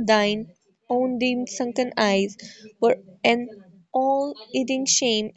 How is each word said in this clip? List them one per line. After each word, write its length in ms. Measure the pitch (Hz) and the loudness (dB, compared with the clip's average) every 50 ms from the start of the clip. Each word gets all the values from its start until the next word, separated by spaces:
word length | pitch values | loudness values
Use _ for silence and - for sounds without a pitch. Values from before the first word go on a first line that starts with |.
| 233 202 | 2 4
thine 360 | 220 214 208 208 208 214 220 - - _ _ _ _ _ _ - | 4 4 4 2 0 -4 -6 -10 -16 _ _ _ _ _ _ -2
own 240 | 247 247 254 254 254 240 | 0 0 0 0 0 0
dim 280 | 240 254 247 240 247 240 - | 0 0 0 -2 -4 -6 -6
sunken 400 | - 254 240 233 - 254 247 - - | -6 -6 -4 -2 -2 -2 -2 0 0
eyes 380 | 226 208 196 196 196 202 196 - - - - - - 214 - _ - | 2 2 4 2 0 0 -4 -10 -16 -20 -20 -20 -20 -20 -6 _ 2
were 140 | 233 - 190 - - - - - | 2 2 2 -2 -10 -12 -2 0
an 220 | 233 233 240 240 240 220 202 190 185 170 190 175 _ - 262 | 2 2 2 -2 -6 -12 -18 -20 -20 -20 -20 -20 _ -2 0
all-eating 840 | 262 269 269 277 277 285 285 - - - - 262 262 233 262 262 269 | 0 2 0 0 -2 -4 -6 -10 -14 -6 -4 -2 -2 0 -2 -2 0
shame 440 | 262 - - 277 247 220 214 214 214 - | 0 0 2 2 2 0 0 -2 -4 -6